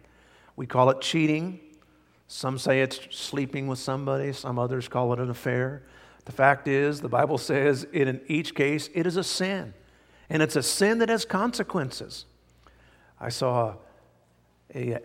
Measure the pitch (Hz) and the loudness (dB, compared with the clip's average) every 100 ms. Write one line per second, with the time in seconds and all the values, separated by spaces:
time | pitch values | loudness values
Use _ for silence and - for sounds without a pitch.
0 | _ _ _ - - - 127 127 127 131 | _ _ _ -20 -20 -12 -2 4 6 4
1 | - 165 156 151 180 180 - - _ _ | 0 2 2 2 -2 -8 -18 -20 _ _
2 | _ _ - - 131 131 143 135 131 - | _ _ -16 -6 -4 -2 2 2 2 -2
3 | - - - 143 135 143 135 127 - 135 | -14 -12 -6 -4 -4 -4 -4 -6 -4 -4
4 | 139 135 143 131 131 123 123 127 120 127 | -2 -2 -2 -6 -4 -2 -2 -2 -4 -2
5 | 123 120 127 123 131 123 131 143 - - | 0 0 -2 -4 -2 0 -2 -6 -16 -20
6 | - - - 127 135 139 147 139 143 143 | -20 -20 -10 4 4 6 2 2 2 0
7 | 117 120 143 139 - 139 143 131 165 175 | -2 2 2 0 0 2 4 2 0 0
8 | 135 127 - 156 - - 143 147 - 175 | 0 0 -2 -2 -2 0 0 0 -4 -2
9 | 170 175 - - 185 196 120 - - _ | 0 0 -2 -2 -2 -4 -8 -16 -20 _
10 | _ - - 156 156 147 127 - 202 233 | _ -20 -2 2 4 2 0 2 4 4
11 | 226 226 - 190 233 240 - 185 131 - | 2 2 0 0 0 -2 -4 -2 -4 -8
12 | - - - _ _ _ _ _ _ _ | -12 -16 -18 _ _ _ _ _ _ _
13 | _ - 123 120 131 123 113 101 - _ | _ -12 -8 -2 0 2 0 -4 -18 _
14 | _ _ _ _ _ _ _ 135 123 113 | _ _ _ _ _ _ _ -6 -4 -4